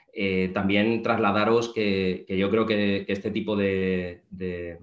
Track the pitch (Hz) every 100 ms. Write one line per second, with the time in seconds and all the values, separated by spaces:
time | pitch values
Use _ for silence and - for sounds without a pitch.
0 | _ - 98 95 92 92 95 101 107 117
1 | 117 110 104 101 107 117 117 - 104 95
2 | 92 92 - 95 101 110 110 104 101 98
3 | 98 95 110 107 101 101 98 95 95 92
4 | 90 87 _ 90 92 90 87 85